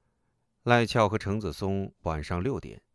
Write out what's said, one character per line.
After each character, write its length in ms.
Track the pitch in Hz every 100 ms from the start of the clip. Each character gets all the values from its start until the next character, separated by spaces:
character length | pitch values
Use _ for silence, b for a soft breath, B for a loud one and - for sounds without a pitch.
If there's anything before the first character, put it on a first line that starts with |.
| _ _ _ _ _ _
赖 220 | 120 120 110
俏 240 | 120 104
和 80 | 104
程 240 | 98 107
子 100 | 95
松 420 | - 98 98 98 _
晚 200 | 85 78
上 180 | 73 90
六 180 | 120 107
点 220 | 60 52 _